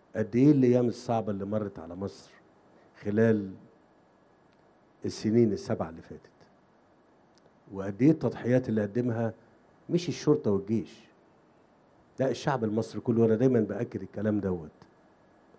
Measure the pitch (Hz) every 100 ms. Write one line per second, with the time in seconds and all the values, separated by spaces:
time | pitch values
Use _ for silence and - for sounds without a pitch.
0 | _ 101 104 120 143 143 123 123 123 -
1 | - 113 104 98 98 107 101 90 80 87
2 | 98 - - - _ _ _ _ _ _
3 | 104 104 113 107 98 92 - _ _ _
4 | _ _ _ _ _ _ _ _ _ _
5 | 101 - 113 113 117 98 - 110 82 80
6 | - - - _ _ _ _ _ _ _
7 | _ _ _ _ _ _ - 95 98 98
8 | 139 156 120 - 117 127 123 107 101 120
9 | 123 113 113 - _ _ _ _ - 170
10 | 170 123 - 147 110 98 92 113 - -
11 | - _ _ _ _ _ _ _ _ _
12 | _ - 131 120 160 131 110 110 110 107
13 | - 113 113 110 131 120 101 101 120 -
14 | 98 - 107 104 95 90 76 - - _
15 | _ _ _ _ _